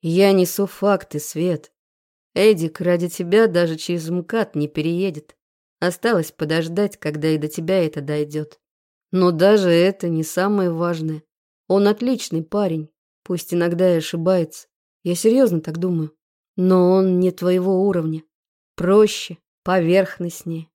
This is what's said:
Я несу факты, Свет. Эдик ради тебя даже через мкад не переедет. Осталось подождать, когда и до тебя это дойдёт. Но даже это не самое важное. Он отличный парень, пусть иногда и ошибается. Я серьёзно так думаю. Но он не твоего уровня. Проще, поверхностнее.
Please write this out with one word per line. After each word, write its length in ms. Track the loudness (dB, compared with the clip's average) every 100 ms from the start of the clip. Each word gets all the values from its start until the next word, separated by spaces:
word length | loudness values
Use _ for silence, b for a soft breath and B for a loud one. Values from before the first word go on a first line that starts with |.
Я 300 | -2 2 4
несу 340 | 4 2 -2 -6
факты, 520 | -2 0 0 -2 -10
Свет. 540 | -10 -4 -4 -4 -8 _ _ _ _ _ _
Эдик 460 | 2 4 4 0 -4
ради 280 | -2 0 -2
тебя 400 | -6 0 2 4
даже 280 | 2 0 -2
через 320 | -6 -6 -4
мкад 460 | -6 -4 -4 -4
не 140 | -4 -4
переедет. 680 | -4 -4 -2 -4 -6 _ _ _ _ _ _
Осталось 500 | -4 -2 -2 0 -2
подождать, 680 | _ -4 -2 -2 -2 -4 -4
когда 320 | -8 -4 -2
и 100 | -2
до 100 | -2
тебя 360 | -8 -2 0
это 160 | 0 -4
дойдёт. 600 | -6 -4 -4 -6 -10 -14 _ _ _ _ _
Но 220 | 0 2
даже 380 | 4 4 4 4
это 380 | 4 2 0 -4
не 140 | -4
самое 480 | -4 -2 0 0 0
важное. 540 | -2 -4 -4 -6 -8 _ _ _ _ _
Он 220 | 2 2
отличный 560 | 2 -2 -4 -4 -6
парень, 460 | -4 -2 -2 -4 -8 _ _ _
пусть 280 | _ -8 -4
иногда 420 | -2 0 2 2
и 40 | 2
ошибается. 680 | -2 -4 0 0 0 -6 -20 _ _ _
Я 140 | -6 0
серьёзно 440 | 2 4 4 2
так 180 | -4 -6
думаю. 360 | -2 -2 -4 _ _ _ _ -2
Но 360 | 2 4 6
он 260 | 4 4 2
не 140 | 0
твоего 520 | 0 0 0 2 0 2
уровня. 360 | 0 -2 -6 -12 _ _ _ _ -6
Проще, 640 | 2 4 4 2 -12 -16 _ _
поверхностнее. 1040 | -2 0 2 2 2 -4 -10 -10 -10 -10 -12